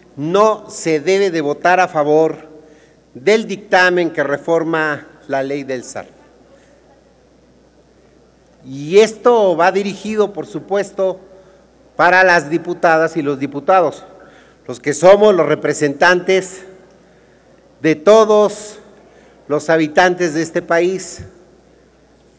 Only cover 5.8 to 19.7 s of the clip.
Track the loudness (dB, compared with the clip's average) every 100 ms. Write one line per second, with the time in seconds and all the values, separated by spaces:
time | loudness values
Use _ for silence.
5.8 | -10 -16 -16 _ _ _ _ _ _ _
6.8 | _ _ _ _ _ _ _ _ _ _
7.8 | _ _ _ _ _ _ _ _ -18 -14
8.8 | 0 4 2 2 2 2 2 2 2 0
9.8 | -4 -6 -6 -2 -2 -6 -12 -12 -6 -4
10.8 | -4 -4 -4 -6 -14 -20 -20 _ _ _
11.8 | _ 0 2 4 4 2 0 -6 -6 -2
12.8 | 0 2 0 -4 -6 -6 -8 -6 0 2
13.8 | 2 -4 -14 -20 -20 -20 _ _ -16 -10
14.8 | -6 2 6 6 6 4 0 -2 -2 -2
15.8 | -2 2 2 2 0 -2 -2 -12 -20 -20
16.8 | -20 _ _ _ _ _ _ _ _ _
17.8 | -2 0 4 4 6 2 2 -2 -12 -18
18.8 | -20 -20 -20 _ _ _ -6 -4 0